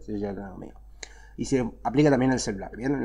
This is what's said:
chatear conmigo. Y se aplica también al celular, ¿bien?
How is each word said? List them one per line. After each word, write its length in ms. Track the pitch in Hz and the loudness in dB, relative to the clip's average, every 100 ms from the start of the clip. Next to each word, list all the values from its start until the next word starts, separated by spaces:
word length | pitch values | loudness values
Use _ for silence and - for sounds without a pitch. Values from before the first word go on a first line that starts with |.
| - | -8
chatear 460 | 214 101 95 98 | -6 -6 -6 -10
conmigo. 220 | - - - - - - - - - | -12 -16 -16 -20 -18 -18 -18 -14 -8
Y 80 | 113 | 0
se 260 | 135 113 - | 0 0 -4
aplica 260 | 120 131 151 | 0 4 6
también 220 | 127 131 | 6 4
al 80 | 123 | 2
celular, 360 | 117 98 92 104 | -2 -6 -8 -6
¿bien? 200 | 131 139 | -2 -2